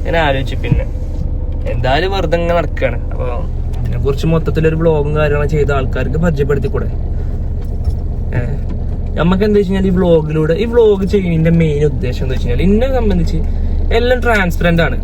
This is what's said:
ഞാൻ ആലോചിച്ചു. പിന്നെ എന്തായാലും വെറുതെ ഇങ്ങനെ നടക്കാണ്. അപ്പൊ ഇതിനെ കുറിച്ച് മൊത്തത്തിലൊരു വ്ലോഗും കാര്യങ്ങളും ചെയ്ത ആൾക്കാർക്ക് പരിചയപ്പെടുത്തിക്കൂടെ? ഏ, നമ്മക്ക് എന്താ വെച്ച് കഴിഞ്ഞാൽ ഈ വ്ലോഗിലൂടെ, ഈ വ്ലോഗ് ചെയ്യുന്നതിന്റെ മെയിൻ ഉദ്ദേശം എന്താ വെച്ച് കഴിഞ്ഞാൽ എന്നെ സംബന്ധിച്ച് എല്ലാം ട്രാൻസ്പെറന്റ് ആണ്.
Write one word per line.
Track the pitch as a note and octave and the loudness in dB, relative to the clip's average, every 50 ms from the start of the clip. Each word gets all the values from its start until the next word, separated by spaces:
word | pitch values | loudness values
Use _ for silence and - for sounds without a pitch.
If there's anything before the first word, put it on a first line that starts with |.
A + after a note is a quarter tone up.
| - | -2
ഞാൻ | - D#3+ E3+ D#3+ | 0 0 0 2
ആലോചിച്ചു. | C#3+ C3+ C3+ C3+ B2 A#2+ A#2+ - | 2 0 0 -2 -2 -2 -4 0
പിന്നെ | C#3+ - - - - - - - - - - - - - - - - - - - - | 0 0 0 0 -2 -4 -4 -4 -4 -4 -4 -4 -2 -2 -2 -4 -4 -4 -4 -4 -2
എന്തായാലും | A2+ A2+ B2 B2+ C3+ D#3 F3 F#3+ G3 | -2 0 0 2 2 2 0 0 -2
വെറുതെ | G3 E3+ D#3+ E3+ E3+ | -2 0 0 0 0
ഇങ്ങനെ | E3+ E3+ E3+ F3 | 0 0 0 0
നടക്കാണ്. | D#3 - - - C3+ B2+ A#2 - - - | 0 -2 -2 -2 -2 -2 -2 -2 -4 -4
അപ്പൊ | - - B2+ B2 A#2+ A#2+ - - - - - - - - | -4 -4 -4 -4 -4 -4 -4 -4 -4 -4 -4 -4 -4 -2
ഇതിനെ | - - - A#2+ B2 | -2 -2 -2 0 0
കുറിച്ച് | C3+ C#3+ - - D#3+ | 0 0 0 0 2
മൊത്തത്തിലൊരു | E3 D#3+ D#3 - - D#3+ D#3 D#3+ D#3 D#3+ | 0 2 0 0 0 2 2 2 0 2
വ്ലോഗും | E3 E3 D#3 D3+ C#3+ D3+ D3+ D3+ | 2 2 2 2 0 0 0 0
കാര്യങ്ങളും | D3+ D3+ D3 D3 D3 C#3 D#3 | 0 2 2 0 0 0 2
ചെയ്ത | D3 C#3+ C3+ C#3+ C3+ | 0 2 2 2 0
ആൾക്കാർക്ക് | B2+ - - C3 B2 - - D#3 E3 | 0 -2 -2 -2 -2 -2 0 0 0
പരിചയപ്പെടുത്തിക്കൂടെ? | F3 D#3 C#3 C#3+ C3+ C#3+ C3+ B2+ - - - - - - - - - - - - - - - - - - - - - - - - - - - - - - - - - - B2 | 0 2 0 0 0 0 -2 -2 -2 -2 -2 -4 -2 -4 -4 -4 -2 -2 -2 -2 -4 -4 -4 -4 -4 -4 -4 -4 -4 -4 -2 -2 -2 -2 -2 -2 -4 -4 -2 -4 -2 -2 -2
ഏ, | B2 B2 D3 - - - - - - - - - - - - - | -2 -2 -2 -2 -2 -4 -4 -2 -2 -4 -4 -4 -4 -4 -2 0
നമ്മക്ക് | D3+ F3 F#3 F#3 G#3 | 2 2 2 2 2
എന്താ | G#3+ G#3 G3+ | 2 2 2
വെച്ച് | G3+ F3 | 2 2
കഴിഞ്ഞാൽ | G3 F#3+ F#3+ F#3+ | 0 0 0 2
ഈ | F3+ F3+ | 2 2
വ്ലോഗിലൂടെ, | F#3 F3 E3+ D#3+ D3+ D3+ D#3 D#3 D#3 D#3+ E3 - | 4 4 4 2 2 0 0 0 0 0 0 0
ഈ | A3 A#3 | 0 2
വ്ലോഗ് | A#3 A#3+ A3+ G#3+ G3+ F#3+ G3 F3 G3+ | 4 4 4 4 4 2 0 0 0
ചെയ്യുന്നതിന്റെ | G3+ F#3 F3 E3 D#3+ D#3+ E3 E3 E3 | 0 0 2 0 2 2 2 4 4
മെയിൻ | E3 D#3 C#3+ C#3+ D3+ D3+ | 2 2 2 2 0 0
ഉദ്ദേശം | - - C3 B2 B2 - C#3 | 0 0 -2 -2 -2 -2 -2
എന്താ | B2+ B2+ | -2 0
വെച്ച് | - - D#3+ | 0 0 0
കഴിഞ്ഞാൽ | - - D#3 F#3 | 0 2 2 4
എന്നെ | G#3 A3 B3+ C4+ C4 B3 | 4 4 2 2 0 0
സംബന്ധിച്ച് | A#3 - F#3+ F3 D#3+ - - - - - - - - - - - - - - A#3 | 0 2 2 2 0 0 0 0 0 0 0 0 0 0 0 0 0 2 2 2
എല്ലാം | A#3+ B3 B3+ A#3+ - | 2 2 0 2 2
ട്രാൻസ്പെറന്റ് | A#3+ A3+ G#3 F#3 F3 - - E3 F3 E3+ E3 E3 | 0 2 2 0 0 0 0 0 2 2 2 0
ആണ്. | - - - | 0 0 -4